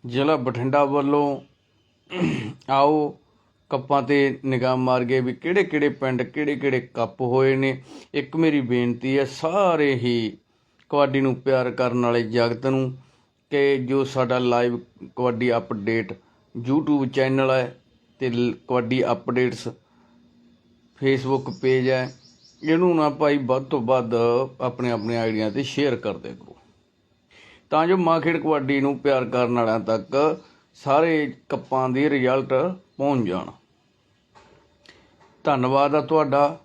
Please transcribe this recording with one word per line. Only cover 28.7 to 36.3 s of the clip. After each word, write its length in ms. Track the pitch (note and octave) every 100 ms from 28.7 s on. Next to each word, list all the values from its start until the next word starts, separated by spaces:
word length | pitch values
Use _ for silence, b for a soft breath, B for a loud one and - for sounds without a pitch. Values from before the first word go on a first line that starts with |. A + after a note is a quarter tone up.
| C#3
ਨੂੰ 180 | C#3 C#3
ਪਿਆਰ 260 | C#3+ C3 A2+
ਕਰਨ 300 | B2 A#2+ A#2+
ਵਾਲਿਆਂ 240 | A2+ A2
ਤੱਕ 640 | G2+ A2+ - C3+ D#3 - B B B
ਸਾਰੇ 600 | _ C#3+ C#3 E3 D#3+ C#3+ B2 _
ਕੱਪਾਂ 400 | C#3 - C3 C3
ਦੇ 200 | B2+ D3
ਰਿਜ਼ਲਟ 440 | C#3 B2 C3+ - C3 F3 F#3 _ -
ਪਹੁੰਚ 300 | C#3 C3+ G2+
ਜਾਣ। 240 | F2+ - - _ _ _ _ _ _ _ - _ _ _ _ - b b b _ _
ਧੰਨਵਾਦ 520 | - C3+ B2+ C3+ C#3+ D3+
ਆ 60 |
ਤੁਹਾਡਾ। 580 | - D#3+ D3